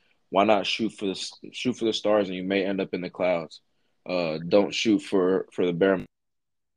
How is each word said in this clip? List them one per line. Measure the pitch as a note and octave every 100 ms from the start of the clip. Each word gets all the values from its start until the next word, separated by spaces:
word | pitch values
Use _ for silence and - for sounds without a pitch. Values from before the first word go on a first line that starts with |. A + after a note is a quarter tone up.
| _ _ _
why | F2+
not | G#2 G#2 F#2
shoot | - A2
for | - G2+
the |
s-, | F2+ - - -
shoot | - B2+
for | A#2 A2+
the |
stars, | G#2+ G#2 G#2+ F#2+
and | F#2
you |
may | F#2 G2 F#2+
end | F#2+
up | F#2
in | F2+
the | F2
clouds. | - F#2 E2+ D#2+ - _ _ _ _ -
Uh, | F2+ E2 D#2+ E2+
don't | G#2 G2
shoot | - A2+ G2+
for, | - G2 F2+ F#2 -
for | - F2+
the |
bare | E2+ F#2+ F#2+ G2+ _ _ _ _ _ _